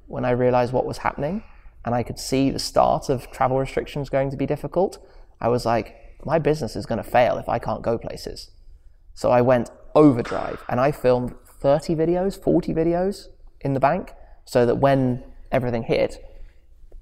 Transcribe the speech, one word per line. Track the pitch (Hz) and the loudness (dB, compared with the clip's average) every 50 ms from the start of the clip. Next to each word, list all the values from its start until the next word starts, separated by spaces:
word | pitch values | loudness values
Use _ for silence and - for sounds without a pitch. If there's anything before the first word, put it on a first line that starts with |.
| - | -16
when | - - 139 127 | -14 -10 -6 -2
I | 127 | 0
realized | 123 120 123 123 123 123 123 120 131 | 0 2 2 2 4 2 2 2 0
what | 123 - | -2 -2
was | - 135 - | -2 -4 -4
happening, | - - - - 139 147 185 220 - - - - - - - - - | -4 -4 -4 -4 -6 -4 -6 -6 -10 -12 -20 -20 -20 -20 -20 -10 -6
and | 117 117 | -2 -2
I | 123 117 | -2 -2
could | - - - | -4 -8 -10
see | - - - 131 135 139 | -6 -2 0 0 2 0
the | - 113 | 0 -4
start | - - - 127 123 123 123 156 - - | -8 -2 2 4 4 4 2 0 0 -2
of | 139 120 - - | -4 -4 -4 -10
travel | - - 131 127 131 135 | -4 -2 -2 0 0 0
restrictions | 135 131 - 147 123 - - 147 143 - | -2 -2 -4 -6 -6 -4 -8 -8 -8 -4
going | - 135 135 139 139 | -2 -2 -2 -2 -4
to | |
be | 135 139 | -4 -4
difficult, | 127 147 143 - 147 - 175 185 - - - - - - - - - - _ | -4 -4 -6 -6 -4 -2 0 0 0 -2 -10 -20 -20 -20 -20 -20 -20 -14 _
I | - | -2
was | 117 120 123 - | 0 0 0 2
like, | 113 117 113 - - - - - - - - - | 0 0 0 -2 -4 -12 -20 -20 -20 -20 -14 -6
"My | - 147 165 | -2 -2 0
business | 147 143 151 156 151 - - | 2 2 0 0 -2 -6 -6
is | - - | -8 -6
gonna | - 117 107 - | -4 -4 -6 -6
fail | - - 120 123 - - 127 | 0 2 4 4 4 2 -2
if | - - | -4 -4
I | - 120 | -4 -4
can't | - - 110 - | -2 -4 -6 -4
go | - 117 117 | -2 -2 -4
places." | 117 - - - - - - - - - - - - - - - - - - - - _ - - | -2 -4 -10 -12 -12 -12 -12 -12 -14 -16 -20 -20 -20 -20 -20 -20 -20 -20 -20 -20 -20 _ -20 -12
So | - - 107 | -4 0 2
I | 120 123 | 4 4
went | 123 123 131 123 113 - - - - - - | 4 4 4 2 0 -4 -10 -20 -20 0 4
overdrive, | 151 156 147 131 120 117 - 95 - - - - - - - | 6 8 8 6 4 -2 -4 -4 -6 -6 -6 -10 -10 -8 -4
and | - 120 | -2 2
I | 127 147 | 2 0
filmed | 151 - - 127 127 123 123 120 - - - - - - | 0 2 2 4 4 4 2 -4 -8 -12 -20 -20 -20 -2
thirty | - 139 143 156 - - 170 | 2 2 2 2 2 -2 0
videos, | 151 160 165 175 180 185 196 190 | 0 2 0 0 0 0 -2 -4
forty | - - - 156 165 - - 151 | -2 0 2 2 2 2 0 -2
videos | 156 165 170 170 175 180 190 202 - - - - - - - - - | 0 0 0 0 0 -2 -2 -4 -6 -12 -20 -20 -20 -20 -20 -20 -8
in | - 139 139 | -4 -2 0
the | 131 | 2
bank, | 131 139 160 185 - - - - - - - - - | 2 2 2 0 -4 -8 -16 -20 -20 -20 -20 -20 -20
so | - - 127 120 | 0 2 4 4
that | 120 120 120 | 4 4 4
when | 127 139 139 135 131 127 123 123 - - - - - - - | 4 4 4 4 2 0 0 -2 -6 -14 -20 -20 -12 -4 -2
everything | 131 123 123 120 113 117 | -2 -2 0 -4 -4 -2
hit, | - 143 - 117 113 - - - - - - - - _ - - - - - - - - - | 0 0 0 0 0 -2 -8 -18 -20 -18 -18 -18 -20 _ -20 -20 -20 -20 -20 -20 -20 -20 -20